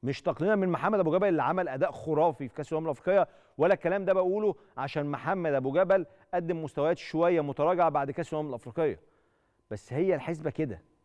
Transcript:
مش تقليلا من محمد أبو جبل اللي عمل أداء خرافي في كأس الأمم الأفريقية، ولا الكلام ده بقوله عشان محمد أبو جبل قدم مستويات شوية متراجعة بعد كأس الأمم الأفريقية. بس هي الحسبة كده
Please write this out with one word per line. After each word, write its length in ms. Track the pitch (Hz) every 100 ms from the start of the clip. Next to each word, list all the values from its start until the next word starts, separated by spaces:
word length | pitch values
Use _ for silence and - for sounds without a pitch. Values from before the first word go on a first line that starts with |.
مش 180 | 123 139
تقليلا 340 | - 147 170 214
من 140 | 190
محمد 300 | 170 170 214
أبو 120 | 170
جبل 160 | 165 202
اللي 160 | 170
عمل 240 | 131 180 175
أداء 240 | 131 143
خرافي 560 | - 151 151 165 143 135
في 80 | -
كأس 160 | 147
الأمم 140 | 160 160
الأفريقية، 420 | 135 - 196 170 - _ -
ولا 160 | 160
الكلام 320 | 196 175 196 190
ده 80 |
بقوله 420 | 190 185 196 214 - _ -
عشان 280 | 139 156 147
محمد 480 | 139 147 190 165
أبو 180 | 139 131
جبل 340 | 147 185 190 165 _ _
قدم 300 | - 165 170
مستويات 340 | 156 - 147 151
شوية 440 | - 156 170 175
متراجعة 480 | 147 135 151 180 170
بعد 220 | 147 139
كأس 220 | 143 165
الأمم 160 | 156 151
الأفريقية. 500 | 123 - 117 156 - _ _ _ _ _ _ _
بس 220 | 107 -
هي 220 | 127 185 190
الحسبة 340 | - 165 156
كده 320 | - 156 90 _ _